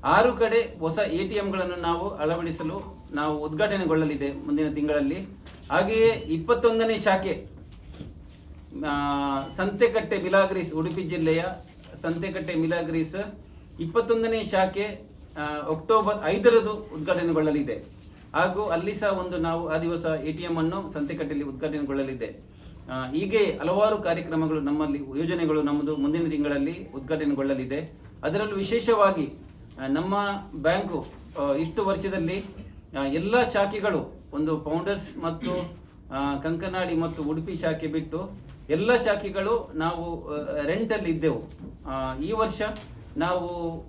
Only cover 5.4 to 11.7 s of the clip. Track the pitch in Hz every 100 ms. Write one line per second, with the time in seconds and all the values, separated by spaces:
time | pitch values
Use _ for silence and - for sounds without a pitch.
5.4 | - - - 160 196 220 226 220 - 160
6.4 | 160 233 233 226 226 214 214 190 190 156
7.4 | - - - - - - - - - -
8.4 | - - - 139 151 143 143 143 143 139
9.4 | 135 - 190 196 233 214 - 196 180 196
10.4 | 190 185 165 156 165 160 160 165 160 160
11.4 | 185 - -